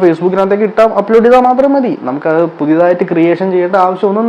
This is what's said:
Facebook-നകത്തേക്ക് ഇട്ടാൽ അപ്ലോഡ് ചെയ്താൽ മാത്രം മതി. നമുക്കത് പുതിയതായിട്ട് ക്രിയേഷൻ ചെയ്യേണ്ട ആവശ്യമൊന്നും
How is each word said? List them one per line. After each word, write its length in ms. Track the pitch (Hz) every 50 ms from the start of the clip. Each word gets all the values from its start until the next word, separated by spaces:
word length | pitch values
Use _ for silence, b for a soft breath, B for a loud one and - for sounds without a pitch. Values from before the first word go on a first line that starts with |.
| 185
Facebook-നകത്തേക്ക് 600 | 175 160 160 170 185 185 196 190 190 202 202 220 202
ഇട്ടാൽ 180 | 214 226 220 220 190 196
അപ്ലോഡ് 240 | 202 196 226 233 214
ചെയ്താൽ 160 | 240 247 254 247 247
മാത്രം 220 | 254 240 277 277 277
മതി. 160 | 277 254 220 151 - 123 127
നമുക്കത് 320 | 131 147 - 165 156 165 170 170 165 -
പുതിയതായിട്ട് 460 | 147 147 156 165 175 175 180 175 196 170 175
ക്രിയേഷൻ 340 | 165 165 170 170 170 185 190 180
ചെയ്യേണ്ട 220 | 180 175 175 190 190 180
ആവശ്യമൊന്നും 400 | 185 185 185 214 196 196 214 226